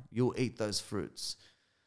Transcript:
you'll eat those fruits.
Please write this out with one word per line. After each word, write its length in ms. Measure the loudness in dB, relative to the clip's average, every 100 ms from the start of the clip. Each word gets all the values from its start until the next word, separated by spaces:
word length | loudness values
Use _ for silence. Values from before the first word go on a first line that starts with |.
| -6
you'll 240 | 2 2 4
eat 220 | 0 0
those 220 | -2 -2
fruits. 560 | -2 -4 -4 -6 -8 -8 -14 _ _ _